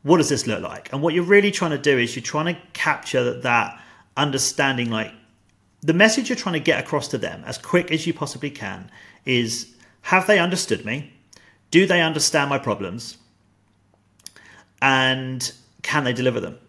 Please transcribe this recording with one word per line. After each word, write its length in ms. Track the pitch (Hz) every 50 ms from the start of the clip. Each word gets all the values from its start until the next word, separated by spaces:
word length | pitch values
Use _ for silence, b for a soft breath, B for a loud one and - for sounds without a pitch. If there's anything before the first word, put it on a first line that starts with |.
What 160 | - 139 170 170
does 100 | 147 -
this 180 | 147 120 -
look 140 | 113 107 90
like? 320 | 87 - - - - -
And 80 | - 139
what 120 | 147 170 156
you're 80 | 175 175
really 260 | 175 202 202 202 202
trying 180 | 196 - 185 160
to 80 | 151 135
do 180 | 131 147 139
is 180 | 123 120 117 -
you're 60 | 123
trying 320 | 117 - - 151 160 170 175
to 60 | - - _ _
capture 500 | - - 156 143 - - - - 127 123
that, 180 | 120 - - -
that 360 | 127 120 117 104 90 B B B B B B B B _
understanding, 760 | 135 143 147 135 131 - - - - 143 135 131 123 120 117
like, 220 | 113 110 110 107 - - _ _ _ _ _ _ _ _ _ _ _ _
the 120 | - 147 160
message 340 | 175 208 226 220 294 233 -
you're 80 | 254
trying 160 | - - 196 170
to 60 | 156
get 180 | - 160 143 113
across 280 | - - 165 143 131 -
to 80 | -
them 260 | 117 92 87 87 87 -
as 100 | 117 117
quick 340 | - - - - 180 175 180
as 160 | 156 156 156
you 60 | 170
possibly 380 | 160 - 151 139 - 127 - 143
can 400 | - - 113 98 92 92 92 - B B B B B B B
is, 420 | 131 127 120 120 110 - - - - b b b b b b
have 240 | - - 185 185 185
they 120 | - 214 190
understood 460 | 170 180 185 175 - - 110 - -
me? 280 | 104 117 147 143 - - _ _ _ b b b b b b b _
Do 160 | - 170 196
they 140 | 190 185 175
understand 480 | 165 160 156 151 - - - 151 143 139
my 80 | 139 131
problems? 600 | - 123 104 101 98 90 92 120 - - - _ _ _ _ _ _ _ _ _ _ _ _ _ _ _ _ _ _ _ _ _ _ - B B B B B B B B _ _
And 720 | 135 135 135 131 131 131 131 131 131 131 131 127 123 - - - _ _ _ _
can 220 | - - - 151 135
they 80 | 123
deliver 280 | 120 117 127 127 117 117
them? 180 | 92 85 76 - _